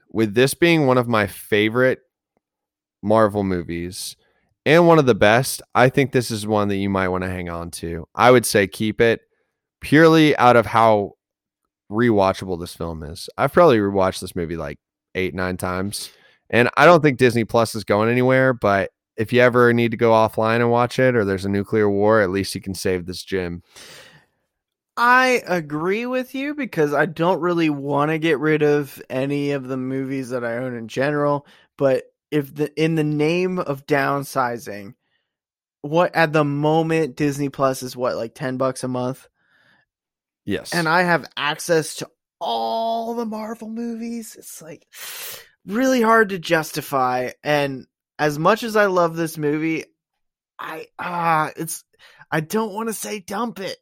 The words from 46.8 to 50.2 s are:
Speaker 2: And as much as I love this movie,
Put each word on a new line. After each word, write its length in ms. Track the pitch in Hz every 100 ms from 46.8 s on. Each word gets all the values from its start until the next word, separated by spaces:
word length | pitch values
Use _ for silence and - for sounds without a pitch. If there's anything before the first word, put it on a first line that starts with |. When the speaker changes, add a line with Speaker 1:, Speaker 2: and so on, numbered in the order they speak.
| - 139 127 127 127 -
Speaker 2:
And 420 | 147 147 143 131 - _ _ -
as 200 | 151 147
much 240 | 170 220
as 120 | 233 214
I 100 | 202
love 300 | 180 170 165
this 200 | 165 160
movie, 460 | 147 151 160 160 - _ _ _